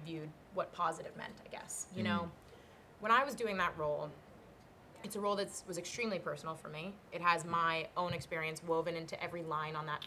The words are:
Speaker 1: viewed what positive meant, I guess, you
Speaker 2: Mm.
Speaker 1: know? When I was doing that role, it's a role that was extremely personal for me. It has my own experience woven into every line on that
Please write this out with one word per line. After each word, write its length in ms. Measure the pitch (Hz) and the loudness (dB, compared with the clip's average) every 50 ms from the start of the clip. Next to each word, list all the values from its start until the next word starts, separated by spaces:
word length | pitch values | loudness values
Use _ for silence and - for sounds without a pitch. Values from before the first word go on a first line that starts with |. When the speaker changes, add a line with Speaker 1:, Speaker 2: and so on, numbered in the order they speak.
| 151 | -2
Speaker 1:
viewed 240 | 160 165 156 151 156 156 - - - - | -4 -4 -4 -4 -6 -8 -12 -16 -6 -2
what 180 | 190 170 - | -2 -2 0
positive 440 | - - 175 165 165 - - - - - | 0 0 2 2 2 0 -4 -8 -6 -4
meant, 160 | - - - - - | -4 -4 -4 -8 -12
I 60 | - | -12
guess, 380 | - - - - - - - - - | -10 -10 -8 -8 -6 -8 -8 -6 -2
you 60 | 180 202 | 0 2
Speaker 2:
Mm. 40 | 185 | 2
Speaker 1:
know? 240 | 175 175 170 175 - - - - - - - - - - - - - - | 2 2 0 -2 -6 -12 -18 -20 -20 -20 -20 -20 -20 -20 -20 -20 -10 -2
When 120 | - 214 | 4 6
I 120 | 226 247 277 | 8 8 6
was 100 | 285 247 | 6 2
doing 240 | 226 240 214 202 185 | 0 0 0 2 2
that 160 | 180 170 - 160 | 2 2 2 0
role, 320 | 151 151 151 143 151 151 147 - - - - - - - - - - - - - - - - - - | 0 0 2 0 -2 -4 -6 -10 -16 -20 -20 -20 -20 -20 -20 -20 -20 -20 -20 -20 -20 -20 -14 -10 -8
it's 120 | 202 - | -6 -4
a 40 | 202 | 0
role 160 | 202 202 202 196 | 2 2 4 2
that 120 | 202 202 - - - - | 2 -2 -4 -8 -8 -6
was 120 | 180 170 | -6 -4
extremely 400 | 170 - - - 240 226 196 175 | -4 -4 -4 -2 0 0 0 0
personal 340 | - 165 147 147 - 160 160 | -2 -2 -4 -4 -4 -6 -6
for 140 | - - - | -6 -8 -8
me. 240 | 151 151 160 190 202 - - - | -8 -6 -6 -8 -8 -12 -12 -8
It 100 | - 170 | -4 2
has 220 | 165 175 170 165 156 | 6 6 6 6 4
my 440 | 175 170 170 165 165 165 160 160 - - - | 2 2 4 4 6 4 4 0 0 0 0
own 160 | 180 175 175 | 2 2 0
experience 480 | 170 165 - 175 165 160 160 156 156 - | -2 -2 -2 -2 0 0 0 -2 -2 0
woven 320 | 170 165 165 160 175 170 | 2 4 4 4 2 0
into 260 | 165 165 156 - - - | -2 -2 -4 -6 -6 -4
every 180 | 170 - 175 | -4 -4 -4
line 340 | 165 160 156 151 156 156 156 | -2 -2 0 0 0 -2 -2
on 120 | 156 151 156 | -2 -2 -2
that 180 | 147 - - | -2 -4 -4